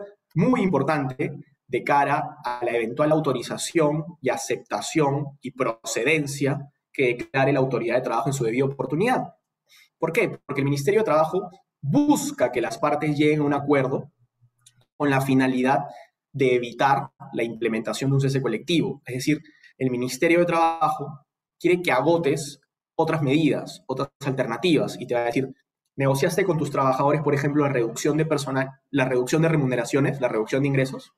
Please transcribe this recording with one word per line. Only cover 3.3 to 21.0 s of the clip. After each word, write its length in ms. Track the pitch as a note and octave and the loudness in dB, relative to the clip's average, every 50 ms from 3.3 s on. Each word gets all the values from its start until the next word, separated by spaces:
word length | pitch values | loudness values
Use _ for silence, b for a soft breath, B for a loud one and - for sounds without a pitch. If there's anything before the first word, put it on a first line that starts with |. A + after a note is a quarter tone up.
| B2+ B2 - - A#2 G#2+ - - - E3+ D#3 D3 D3+ D#3 D#3+ - - - | -2 -2 -4 -8 -8 -8 -6 -2 0 2 2 2 0 -2 -4 -8 -10 -6
y 80 | - B2 | -4 -4
aceptación 1080 | A#2 - - - A#2+ - - - - G#2+ - - - D#3+ D3 C#3 C#3 C#3+ D#3 - - - | -4 -4 -4 -4 -6 -6 -6 -6 -8 -6 -6 -2 0 0 0 2 0 -2 -4 -8 -10 -12
y 120 | - B2 | -14 -10
procedencia 1160 | - - B2+ A2+ A2+ - - - - A2+ A2+ C#3+ D#3+ D#3+ C#3+ C#3 C3+ - C#3 C3+ - - - - _ _ _ _ | -6 -4 -4 -4 -4 -6 -8 -6 -4 -2 0 2 0 0 0 -4 -4 -2 -2 -2 -2 -4 -6 -12 _ _ _ _
que 220 | - - C3+ A#2+ A#2+ | -4 0 0 0 0
declare 360 | - - - - C3+ C3+ C#3 | -2 -6 -4 -2 0 2 2
la 80 | C#3+ C#3 | 2 2
autoridad 360 | C3 B2 B2 A2 A2+ A#2 A#2 | 0 0 0 -2 -2 0 -2
de 60 | B2+ | -2
trabajo 260 | - B2 A#2 A#2 A2 D3 | -2 -2 -2 -2 -2 -2
en 60 | C3+ | -2
su 100 | - A#2+ | -2 -2
debida 220 | A2 A2+ B2+ C3+ | -2 0 0 0
oportunidad. 680 | C3+ C3+ - - - D3 D#3 G#3 B3 B3+ - - - - _ _ _ _ _ b b b b b b _ _ | -2 -2 -6 -6 -2 -2 0 0 0 0 -2 -4 -6 -12 _ _ _ _ _ b b b b b b _ _
¿Por 140 | E3 D#3+ | -4 -2
qué? 260 | D#3+ A#3+ G3 D#3 - - _ | 0 0 0 0 -2 -8 _
Porque 160 | - C3+ C#3 | -6 -4 -2
el 60 | C3+ | 0
Ministerio 340 | C#3 C#3+ C#3 - G#3 G3+ A3 | 0 0 0 0 2 2 2
de 60 | G#3+ | 2
Trabajo 440 | - D3+ D#3 D#3+ D#3+ F3+ F#3 G3 B B B _ _ _ _ | 4 4 4 2 2 0 -4 -4 B B B _ _ _ _
busca 720 | - C3+ E3+ C#4+ D4 D4 C#4+ - - - - - - - | -2 2 2 4 4 4 4 2 0 -4 -2 0 0 0
que 80 | - C3 | 0 -2
las 160 | A#2 A#2 - | -4 -4 -2
partes 400 | - - D3 D3 D3 D#3 D3+ D3 | -2 0 0 0 0 0 0 2
lleguen 240 | C#3 D3+ D3+ D3+ D3+ | 4 4 4 4 4
a 40 | D3 | 2
un 100 | C#3+ D3 | 0 0
acuerdo 580 | C#3 C#3 C#3 D3 C#3 C3 - C#3 - - - _ _ _ _ _ _ _ _ _ _ _ _ _ _ _ _ _ | 0 2 2 2 2 2 2 -2 -4 -6 -10 _ _ _ _ _ _ _ _ _ _ _ _ _ _ _ _ _
con 120 | - D3 C#3+ | 0 2 2
la 120 | C3+ C3 | 2 2
finalidad 680 | C3+ C3+ C3 C3 C3 C3 B2+ B2+ B2+ B2+ - - B B B B B B _ _ _ _ | 2 2 4 4 4 2 2 2 2 2 2 2 B B B B B B _ _ _ _
de 240 | - C3+ C3+ B2+ B2 | -2 0 2 4 4
evitar 540 | B2 A#2+ A#2 A#2 - C#3+ C3+ C3+ - - - _ - - - | 2 0 -2 0 2 2 2 2 2 -2 -6 _ -20 -16 -10
la 100 | - B2 | -6 -4
implementación 680 | A#2 A#2 A2 - A#2 A2+ A2 A2+ A2+ A2+ A2 - C3+ C3+ | -4 -4 -4 -4 -2 -2 -2 -2 -4 -4 -4 -2 0 2
de 40 | C#3 | 2
un 40 | C3+ | 2
cese 220 | C3+ C3 C3+ C3+ | 2 2 0 0
colectivo. 580 | C3 A#2+ A2 - - - F3 D#3 B2 F#2+ D#2+ - _ | 0 -2 -2 -4 -2 0 0 2 0 0 -4 -8 _
Es 80 | - A#2+ | -8 -8
decir, 280 | B2+ - D3+ D3 - B B B B B B B - | -4 -2 -2 -2 -2 B B B B B B B -4
el 120 | C3+ B2+ | -4 -2
Ministerio 500 | B2 B2 B2 B2+ - - F3 E3 E3 F3 | -2 -2 -4 -6 -2 0 2 4 4 4
de 60 | F3 | 4
Trabajo 800 | E3+ E3+ E3 E3 E3 E3 D#3+ D#3 D3+ - - | 2 2 2 2 2 2 0 0 -2 -2 -4